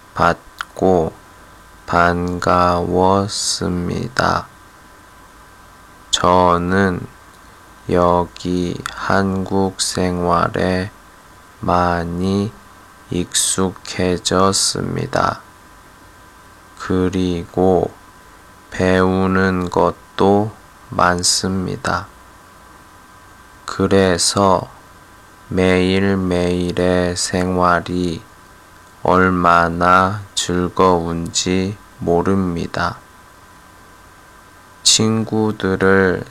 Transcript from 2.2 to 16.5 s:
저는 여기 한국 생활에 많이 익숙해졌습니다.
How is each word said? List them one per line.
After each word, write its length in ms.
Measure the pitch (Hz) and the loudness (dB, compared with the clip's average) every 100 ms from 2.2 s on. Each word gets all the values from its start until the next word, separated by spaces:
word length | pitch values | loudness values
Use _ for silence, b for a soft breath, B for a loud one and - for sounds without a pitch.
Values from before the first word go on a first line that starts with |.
| 87 90 92 90 90 87 90 90 92 98 101 - - - 92 90 90 90 85 - 87 87 - - - - - - - - - - - - - - - - - | -4 -2 0 2 2 2 0 2 2 2 0 -4 -6 -4 -4 -4 -4 -6 -6 -2 -2 -2 -6 -18 -20 -20 -20 -20 -20 -20 -20 -20 -20 -20 -20 -20 -20 -20 -8
저는 920 | - 87 90 90 87 87 95 98 90 - - - - - - - - - | -2 2 4 4 2 0 0 0 -2 -8 -16 -20 -20 -20 -20 -20 -16 -2
여기 880 | 87 87 87 85 - 90 90 87 - - | 2 4 2 0 -6 -4 -4 -4 -6 -10
한국 880 | - - 95 98 95 92 98 95 92 | -8 -2 0 0 -2 -2 -2 -2 -4
생활에 1120 | - - 92 90 87 85 85 - 92 92 92 - - - - - - - | -6 -4 -2 -2 0 0 0 -2 -2 -2 -4 -10 -20 -20 -20 -20 -20 -10
많이 920 | 90 87 87 85 85 87 92 98 101 - - - - - - | -2 0 2 0 -4 -4 -2 -2 -4 -8 -20 -20 -20 -20 -8
익숙해졌습니다. 2250 | 87 87 - - - 95 - - - 92 87 - 92 95 95 - 95 90 87 85 - 50 - - - - - - - - - - - - | -6 -4 -4 -2 -2 -2 -4 -10 -4 -2 -2 0 2 2 2 -2 -4 -6 -6 -4 -2 -2 -4 -12 -20 -20 -20 -20 -20 -20 -20 -20 -20 -20